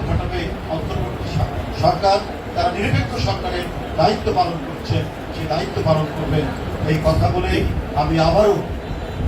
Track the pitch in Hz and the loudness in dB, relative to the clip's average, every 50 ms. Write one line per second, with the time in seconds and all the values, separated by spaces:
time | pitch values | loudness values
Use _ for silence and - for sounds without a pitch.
0 | - - - - - - 180 175 - - - - - - 160 160 - - - - | 0 0 0 0 0 -2 -2 -4 -4 -4 -6 -6 -6 -4 -4 -4 -4 -4 -2 -2
1 | - - - - - - - - - - - - - - - - - 170 - - | -4 -4 -4 -6 -4 -4 -2 0 0 -2 -2 -4 -6 -6 -2 2 2 2 4 4
2 | 202 196 196 202 - - - - - - - 170 170 175 - 202 202 - 277 262 | 4 4 4 4 2 -2 -8 -8 -8 -6 -2 0 0 0 0 0 0 2 2 2
3 | 262 - 240 233 - 202 196 190 - - 180 180 175 - - - - - - 156 | 0 0 -2 -2 0 0 -2 -2 -2 -4 -4 -4 -4 -6 -6 -8 -8 -4 0 2
4 | 165 202 220 - - 214 139 180 175 165 170 - - - - - - - 165 160 | 2 4 2 2 0 0 2 2 2 2 0 -4 -6 -6 -8 -6 -2 -2 0 0
5 | 151 - - - - - - 156 156 156 151 165 - - - 135 - 160 156 156 | -2 -4 -6 -8 -8 -8 -6 -4 -4 -2 -2 -2 -2 -2 -2 0 2 2 4 2
6 | 156 147 - 151 156 135 156 151 143 131 - - - - - - - 147 156 156 | 2 0 -2 -4 -2 0 0 0 0 0 -2 -4 -6 -6 -4 -2 0 0 2 2
7 | - 160 160 - 175 175 180 185 180 175 170 156 - - - - - - - - | 4 4 4 4 4 4 2 2 0 2 2 2 2 0 0 -2 -4 -2 0 0
8 | 156 160 160 160 160 160 175 202 214 202 175 147 120 - - - - - - - | 0 2 4 4 4 6 6 6 6 6 4 2 0 -4 -6 -6 -6 -6 -6 -6
9 | - - - - - | -6 -6 -4 -2 -2